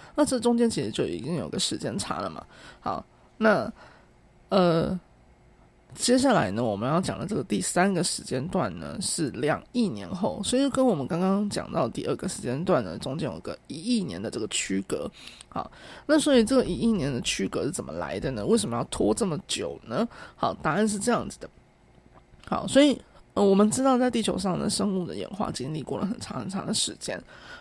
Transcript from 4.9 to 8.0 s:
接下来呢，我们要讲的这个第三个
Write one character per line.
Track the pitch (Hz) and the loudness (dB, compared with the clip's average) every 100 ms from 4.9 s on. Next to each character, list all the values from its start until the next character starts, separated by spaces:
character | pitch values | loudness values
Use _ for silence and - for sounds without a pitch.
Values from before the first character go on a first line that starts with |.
| 185 - _ _ _ - - - _ - | -2 -8 _ _ _ -20 -20 -20 _ -18
接 | - - 254 | -2 2 4
下 | 269 | 6
来 | 196 98 | 4 4
呢， | 104 | 0
我 | 120 101 | 0 0
们 | 123 | 2
要 | 160 | 2
讲 | - 101 | 0 -4
的 | 156 | -4
这 | |
个 | 202 | -4
第 | 123 196 | -2 -2
三 | 180 175 190 | 0 2 2
个 | 180 | 2